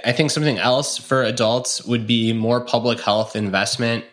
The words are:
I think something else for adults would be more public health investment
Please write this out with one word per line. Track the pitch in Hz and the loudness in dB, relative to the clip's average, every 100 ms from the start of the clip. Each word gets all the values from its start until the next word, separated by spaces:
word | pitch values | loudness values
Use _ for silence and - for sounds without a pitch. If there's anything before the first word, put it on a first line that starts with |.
| 120 | 0
I | |
think | 120 151 | 0 0
something | 151 147 104 | 0 0 2
else | 113 127 147 - | 2 2 0 -6
for | - 131 | -2 0
adults | 113 123 110 123 110 - | 0 2 2 2 -2 -6
would | - 120 107 | -2 -2 0
be | 117 113 | 0 2
more | 113 113 120 | 0 0 0
public | 120 117 120 117 | 0 0 0 0
health | - 104 107 110 | 0 0 0 -2
investment | 101 95 101 - 117 117 - | -2 0 0 0 -2 -2 -6